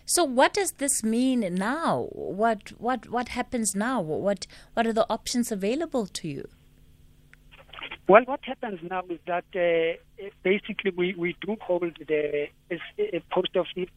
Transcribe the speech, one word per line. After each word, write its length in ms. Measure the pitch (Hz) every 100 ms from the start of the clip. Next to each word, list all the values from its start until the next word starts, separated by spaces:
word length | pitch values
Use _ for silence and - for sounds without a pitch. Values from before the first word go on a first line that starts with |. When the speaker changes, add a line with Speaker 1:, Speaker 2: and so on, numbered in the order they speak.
| -
Speaker 1:
So 180 | -
what 280 | 311 247 311
does 180 | - 370
this 320 | - 285 -
mean 500 | 220 226 262 254 196
now? 540 | 180 196 294 320 143 104
What, 640 | - 71 180 226 214 - -
what, 300 | 226 254 -
what 200 | 240 247
happens 480 | 240 247 247 214 190
now? 240 | 226 254
What, 480 | 160 143 185 202 - - -
what 140 | - 226
are 40 |
the 140 | 220 -
options 440 | 220 - 247 233
available 540 | 208 196 269 330 277 196
to 180 | - 165
you? 220 | 139 - - - - - - - - - - - - - - - - -
Speaker 2:
Well, 140 | 202
what 160 | 247 285
happens 380 | - 262 240 185
now 220 | 170 185 185
is 120 | 170 -
that, 160 | 175 -
uh, 720 | 196 175 165 165 170 - - 196 -
basically 480 | 185 202 - 208 196 180
we, 180 | 180
we 220 | 190 170 175 180
do 100 | 214
hold 360 | - 175 175 156 151
the, 400 | 151 147 147 147 - -
uh, 480 | 175 - - 208 175 -
post 260 | 180 185 185
office 320 | 170 - 180